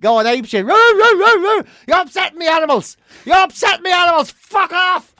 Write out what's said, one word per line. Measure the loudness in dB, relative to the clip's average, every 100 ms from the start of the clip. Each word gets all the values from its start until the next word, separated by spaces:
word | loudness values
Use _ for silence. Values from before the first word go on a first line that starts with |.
going | 0 0 0
apeshit. | -4 -4 -6 0
Roo, |
roo, | 2 4 4 2 2
roo, | 2 2 0 -4
roo. | -4 _ -4
You're | -2
upsetting | -2 -6 -8 -6
me | -2
animals. | -2 0 -2 -4 -18 _ -20
You're | 0 2
upsetting | 2 -2 -4 -4
me | -2
animals. | 0 0 0 -2
Fuck | -8 _ -4 -4
off! | -2 -2 -2 -6